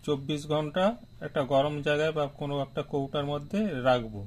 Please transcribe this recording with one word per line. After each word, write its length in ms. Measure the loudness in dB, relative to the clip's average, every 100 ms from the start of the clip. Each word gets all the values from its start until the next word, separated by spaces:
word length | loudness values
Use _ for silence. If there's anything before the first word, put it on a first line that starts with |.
চব্বিশ 380 | -2 -2 -2 -6 0
ঘন্টা 380 | -2 0 2 2 0 -14 -12
একটা 200 | -4 -2
গরম 300 | 4 4 4 0
জায়গায় 300 | 0 2 2
বা 120 | 0 -2 -2
কোনো 180 | -4 -2
একটা 220 | -2 -4
কৌটার 440 | -2 -2 -2 -2 -2
মধ্যে 340 | -4 -2 -2 0 2
রাখবো। 380 | 4 4 2 -8